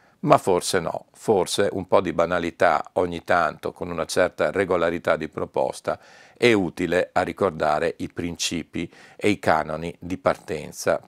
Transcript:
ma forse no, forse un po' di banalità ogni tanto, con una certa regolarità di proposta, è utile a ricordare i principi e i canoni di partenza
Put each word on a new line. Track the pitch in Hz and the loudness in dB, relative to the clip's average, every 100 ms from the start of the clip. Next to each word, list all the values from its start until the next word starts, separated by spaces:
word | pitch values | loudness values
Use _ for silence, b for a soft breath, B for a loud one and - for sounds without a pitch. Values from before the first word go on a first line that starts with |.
| b b 151 | b b 2
ma | 143 | 4
forse | - 90 - 95 | 4 2 2 -2
no, | 80 - - | -2 -6 -12
forse | - - 104 85 - 101 | -6 0 2 2 0 -2
un | 98 90 | -2 2
po' | 101 | 2
di | 92 | 2
banalità | 80 85 87 85 - 90 76 - | 0 0 0 -4 2 2 2 0
ogni | - 92 85 | -2 -2 -4
tanto, | - 90 78 76 85 | 0 0 0 -2 -10
con | - 90 | -8 -8
una | 82 78 | -6 -2
certa | - 90 - 82 | 0 0 0 -2
regolarità | 92 95 87 85 85 - 80 | 0 0 0 0 0 -2 -2
di | 78 | -4
proposta, | - - - 65 - - 78 B B B _ | -8 -6 -2 -4 -4 -6 -8 B B B _
è | 120 | 4
utile | 107 87 73 87 87 - | 4 2 -2 0 0 0
a | - | -2
ricordare | 90 85 98 80 78 76 82 - | -2 0 -2 0 0 0 -2 -4
i | 82 | -10
principi | - 87 82 - 87 - - 85 B B | -8 -8 -6 -6 -6 -8 -8 -10 B B
e | B 104 | B 0
i | 101 | 2
canoni | - 80 78 78 82 - | 2 2 0 -6 -8 -10
di | 87 90 | -10 -2
partenza | 90 80 - 80 73 - - 82 | 0 0 -4 -8 -8 -6 -2 -2